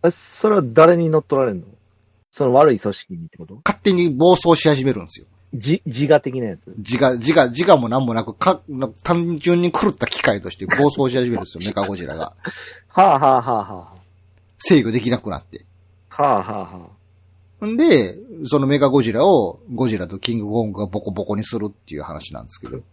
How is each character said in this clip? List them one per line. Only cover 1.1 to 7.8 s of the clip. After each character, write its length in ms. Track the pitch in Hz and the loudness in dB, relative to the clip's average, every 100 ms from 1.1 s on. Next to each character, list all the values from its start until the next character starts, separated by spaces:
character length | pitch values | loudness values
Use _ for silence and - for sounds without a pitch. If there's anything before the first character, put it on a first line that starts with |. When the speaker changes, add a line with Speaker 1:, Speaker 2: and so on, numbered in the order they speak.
Speaker 1:
乗 80 | 156 | 0
っ 60 | - | 0
取 120 | 139 | 0
ら 80 | 127 | 0
れ 60 | |
る 60 | 95 | -4
の？ 60 | 95 110 _ _ _ _ _ | -10 -20 _ _ _ _ _
そ 160 | - 135 | -2 2
の 80 | |
悪 180 | 127 151 | 6 6
い 60 | 113 | 4
組 160 | 107 | -2
織 180 | 98 - | -8 -12
に 120 | 87 82 | -14 -14
っ 20 | |
て 80 | _ | _
こ 80 | |
と？ 160 | 82 104 - | -20 -10 -6
Speaker 2:
勝 120 | - | -2
手 100 | - | 0
に 160 | 185 175 | 2 0
暴 260 | 131 170 | 4 4
走 220 | 180 170 165 | 4 4 4
し 100 | 160 | 4
始 180 | 143 | 2
め 100 | 131 | 0
る 80 | 113 | -2
ん 40 | 82 | -8
で 40 | |
す 100 | - | -20
よ。 60 | - _ _ | -20 _ _
Speaker 1:
じ-、 300 | 127 107 175 | -10 -2 -2
自 220 | - 120 143 | -2 -4 4
我 140 | 147 | 4
的 200 | - 127 | 4 -8
な 60 | 117 | -8
や 100 | 87 | -10
つ？ 160 | - - | -16 -18
Speaker 2:
自 260 | 101 120 | -6 0
我、 120 | 131 123 | 0 0
自 200 | 117 160 | 0 2
我、 100 | 127 | 2
自 200 | 120 180 | 0 4
我 60 | |
も 120 | 160 | 4